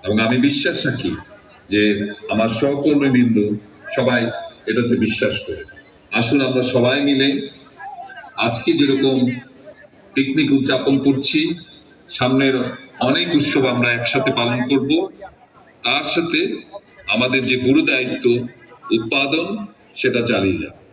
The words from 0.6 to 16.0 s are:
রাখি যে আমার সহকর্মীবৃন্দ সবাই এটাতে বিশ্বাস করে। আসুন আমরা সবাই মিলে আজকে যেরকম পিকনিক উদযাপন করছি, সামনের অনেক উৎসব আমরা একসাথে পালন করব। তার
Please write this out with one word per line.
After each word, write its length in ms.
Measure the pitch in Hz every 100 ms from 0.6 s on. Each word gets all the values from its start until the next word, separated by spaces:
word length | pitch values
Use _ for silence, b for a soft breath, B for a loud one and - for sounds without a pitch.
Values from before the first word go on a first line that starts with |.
| - - -
রাখি 300 | 120 - - - - - - -
যে 440 | 101 104 101 104 - -
আমার 200 | 107 113
সহকর্মীবৃন্দ 1040 | 110 139 143 151 143 139 123 120 107 104 104 - - - -
সবাই 300 | 123 120 117 - - - -
এটাতে 320 | 113 113 -
বিশ্বাস 420 | 107 - - -
করে। 240 | - - - - - - -
আসুন 300 | 113 117 143
আমরা 220 | 127 127
সবাই 380 | 123 - 120 139
মিলে 460 | 143 135 139 190 - - - - - - - - - -
আজকে 380 | 113 117 -
যেরকম 560 | 143 139 131 135 127 120 120 - - - - - - -
পিকনিক 380 | 135 135 156 135
উদযাপন 480 | 135 - 131 135 135
করছি, 540 | 135 131 - 156 165 170 - - - - -
সামনের 460 | - 127 135 135 127 120 - - -
অনেক 360 | - 339 175 151
উৎসব 300 | - 147 131
আমরা 260 | 120 120
একসাথে 400 | 117 - - 135
পালন 280 | 127 120 123 123
করব। 440 | 135 139 160 190 - - - - - - _
তার 200 | 120 139